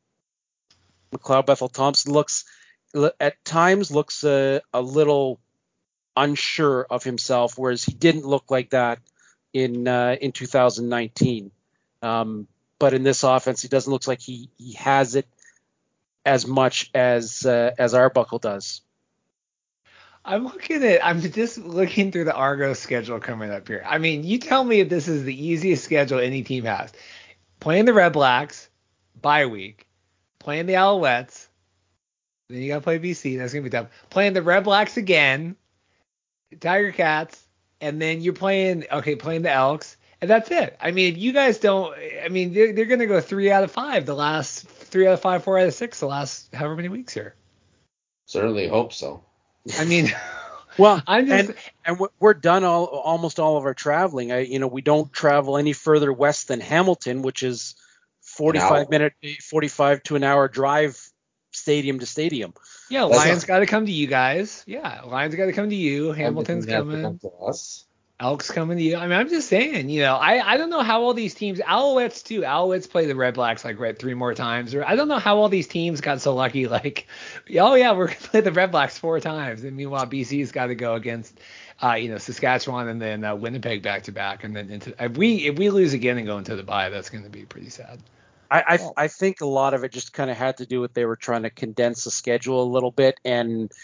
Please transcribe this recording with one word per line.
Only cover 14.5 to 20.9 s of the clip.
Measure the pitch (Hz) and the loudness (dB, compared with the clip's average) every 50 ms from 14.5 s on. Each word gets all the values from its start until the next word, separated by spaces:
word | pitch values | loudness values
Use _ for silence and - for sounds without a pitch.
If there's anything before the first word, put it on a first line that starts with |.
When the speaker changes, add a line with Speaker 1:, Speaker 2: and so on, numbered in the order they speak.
| _ | _
Speaker 1:
he | _ 120 127 110 | _ -20 -18 -16
has | - - 139 139 139 139 120 120 | -6 0 2 2 2 2 2 0
it | 139 - - _ _ _ _ _ _ _ _ _ _ _ _ _ _ _ _ _ _ _ | -2 -4 -4 _ _ _ _ _ _ _ _ _ _ _ _ _ _ _ _ _ _ _
as | 143 139 123 110 | 0 0 0 0
much | 120 135 135 131 127 - - - - - | 0 0 2 2 2 0 -2 -6 -2 0
as, | 131 127 123 120 120 117 117 - - - | 2 2 2 2 0 -2 -4 -8 -2 0
uh, | 131 120 120 117 123 123 - | 2 2 2 2 0 0 0
as | 127 117 117 | 0 2 4
Arbuckle | 127 127 131 - 131 117 - 117 113 | 4 4 4 4 2 0 0 -4 -6
does. | - 110 101 98 95 - - - _ _ _ _ _ _ _ _ _ _ _ _ _ _ _ _ _ _ _ _ _ _ _ _ - _ _ _ _ | -4 -6 -6 -6 -10 -12 -14 -16 _ _ _ _ _ _ _ _ _ _ _ _ _ _ _ _ _ _ _ _ _ _ _ _ -20 _ _ _ _
Speaker 2:
I'm | - 190 214 254 | -4 -2 -2 -2
looking | 254 - - - - 320 302 269 | -4 -10 -12 -6 -4 -2 2 4
at, | 220 | 6